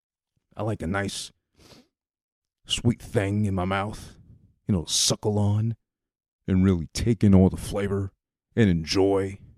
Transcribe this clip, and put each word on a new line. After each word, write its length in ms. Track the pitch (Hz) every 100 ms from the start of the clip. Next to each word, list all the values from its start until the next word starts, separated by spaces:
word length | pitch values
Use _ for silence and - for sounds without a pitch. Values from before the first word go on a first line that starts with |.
| _ _ _ _ _ -
I 60 |
like 200 | 107 104
a 40 | 82
nice 460 | 98 98 - - _ _ _ - - _ _ _ _ _ _ _ _ -
sweet 360 | - - 117
thing 420 | - 117 98 104
in 100 | 104
my 100 | 95
mouth, 520 | 90 98 101 107 - - - - _ _ -
you 60 |
know, 100 | 98
suckle 540 | 76 - - - 110 104
on 380 | 101 104 113 113 _ _ _ _ _ _ -
and 180 | 92
really 240 | 95 90 80
take 300 | - 113 120
in 100 | 104
all 160 | 95 92
the 60 | 82
flavor 560 | - 104 101 98 98 - _ _ _ -
and 120 | 107
enjoy 720 | 85 78 98 98 98 98 98 -